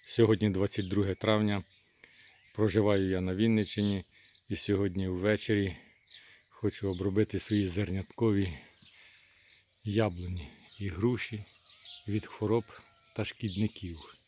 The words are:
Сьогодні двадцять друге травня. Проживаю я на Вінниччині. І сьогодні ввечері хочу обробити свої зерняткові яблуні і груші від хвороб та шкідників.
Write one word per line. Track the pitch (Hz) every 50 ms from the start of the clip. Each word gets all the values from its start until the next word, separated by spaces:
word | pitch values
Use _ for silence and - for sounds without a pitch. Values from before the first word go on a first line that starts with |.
Сьогодні | _ - - - 117 107 110 95 107 107
двадцять | 92 92 98 101 - - 98
друге | 92 92 101 101 98 92
травня. | _ - 104 110 107 107 104 104 98 - _ _ _ _ _ _ _ - - _ - - - - _ _ - _
Проживаю | - 107 107 85 110 101 104 101 98 95 92
я | 95 92
на | 92 92 92
Вінниччині. | 95 110 113 113 110 104 - - - 104 101 101 98 - _ _ - - - _ - _ _
І | 101
сьогодні | - - - 101 95 101 98 87 95 95
ввечері | 92 92 90 92 104 107 101 - - 110 101 98 95 87 - - - _ _ _ _ - - - - - - _ _
хочу | _ - - 104 - - 101 98
обробити | 92 87 95 101 95 104 107 - - 92
свої | - - 107 104 98
зерняткові | 92 85 92 104 - 92 95 92 - - - 117 113 104 101 98 90 78 - - - _ _ - - - - - - - - _ _ _ _ _ _ - - _ _ _ _ _
яблуні | 107 98 107 113 104 87 87 90 90 92 87 76 73 - - - - - -
і | 101 98
груші | 82 82 104 123 123 104 - - 113 104 101 - - - _ - - - - - - - -
від | 107 101 107 -
хвороб | - - - 107 98 110 117 110 - - - - _ _ _ _ _ _
та | - 110
шкідників. | - - _ - 104 90 95 110 104 - - - 87 82 78 - - - - _